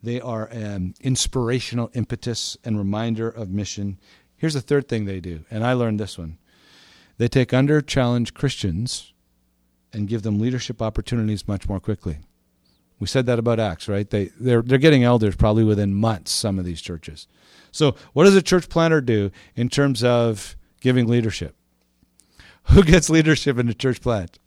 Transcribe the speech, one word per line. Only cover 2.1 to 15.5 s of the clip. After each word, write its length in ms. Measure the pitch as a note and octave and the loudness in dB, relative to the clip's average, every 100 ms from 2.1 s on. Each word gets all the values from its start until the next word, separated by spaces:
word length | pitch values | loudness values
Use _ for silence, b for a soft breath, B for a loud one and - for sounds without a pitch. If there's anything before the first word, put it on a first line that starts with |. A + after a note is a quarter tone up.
| A#2 - A2 - - | -6 -6 -6 -8 -10
and 140 | B2 G#2+ | -4 -2
reminder 500 | G2 G#2 A#2 A2 A2+ | -2 -2 -2 -2 -4
of 220 | A2+ G2+ | -6 -6
mission. 480 | G2+ G2+ - G2+ F#2+ b b b _ | -6 -6 -6 -8 -8 b b b _
Here's 180 | D#3+ | -4
the 80 | D3 | -4
third 260 | - D3 C3+ | 0 -2 0
thing 160 | A#2 | -6
they 160 | G2+ F#2+ | -4 -8
do, 240 | F2 E2 D#2+ | -10 -12 -10
and 120 | A2 | -4
I 100 | A#2 | -2
learned 260 | B2+ A#2 G#2+ | 0 0 -2
this 160 | G2+ - | -6 -10
one. 220 | E2 D#2+ b b b b b b b _ | -14 -14 b b b b b b b _
They 100 | A#2 | 0
take 240 | C#3 B2 | 2 2
under-challenged 800 | B2+ C#3 D3+ C#3 - B2 A#2+ A#2 | 2 2 2 0 -2 0 0 -4
Christians 800 | - C#3+ - G2 E2+ B2+ - - _ _ _ _ _ _ _ _ | -4 -4 -2 -4 -4 -6 -8 -14 _ _ _ _ _ _ _ _
and 160 | G#2+ G2+ | -8 -4
give 140 | A2+ | -4
them 180 | G#2+ G#2 | -2 -2
leadership 400 | A#2 B2+ - A2+ | 0 -2 -6 -6
opportunities 680 | A2 - - A#2+ G#2+ G#2 - | -4 -4 -4 -2 -2 -4 -4
much 220 | G2+ - | -6 -4
more 120 | F#2+ | -6
quickly. 400 | - G2+ F2+ D2+ - _ _ _ _ _ _ _ | -4 -6 -6 -8 -12 _ _ _ _ _ _ _
We 100 | G2 | -2
said 180 | C3+ B2+ | -2 0
that 140 | A#2+ | 0
about 180 | A#2 A2+ | 0 0
Acts, 300 | G#2+ E2 - | -2 -4 -4
right? 200 | G2+ G#2 | -4 -2
They, 180 | G#2 G2 _ | -4 -4 _
they're, 240 | B2 A#2 | 0 2
they're 160 | A#2 C3 | 4 4
getting 240 | D#3 C#3 | 6 6
elders 320 | A#2+ B2 G#2+ | 6 4 2
probably 300 | F2+ G#2+ | 2 2